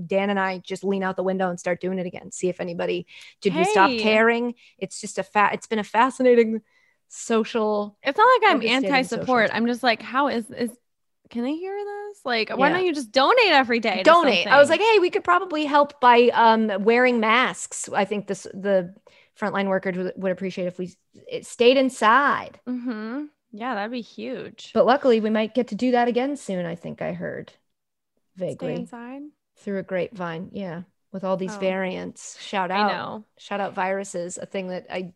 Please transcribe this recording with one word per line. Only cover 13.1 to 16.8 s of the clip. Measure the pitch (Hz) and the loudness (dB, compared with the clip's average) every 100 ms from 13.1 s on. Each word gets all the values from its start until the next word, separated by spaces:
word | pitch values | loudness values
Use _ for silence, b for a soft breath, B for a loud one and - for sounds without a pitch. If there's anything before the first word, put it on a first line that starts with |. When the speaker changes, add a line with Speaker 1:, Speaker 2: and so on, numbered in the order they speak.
Speaker 2:
donate | 262 294 494 403 | 0 4 4 6
every | 277 247 233 | 4 4 0
day | 220 185 | 0 2
to | |
Speaker 1:
Donate. | 240 339 294 180 196 | 6 6 6 2 6
I | 277 | 6
was | 285 | 8
Speaker 2:
something?" | 330 440 | 6 4
Speaker 1:
like, | |
"Hey, | 427 | 4
we | 339 | 2
could | 381 | -2
probably | - 359 370 302 294 | 0 0 0 -4 0
help | 294 285 - | 2 2 4
by, | 240 240 240 | 6 8 6
um, | - 226 220 214 196 | 6 4 4 2 0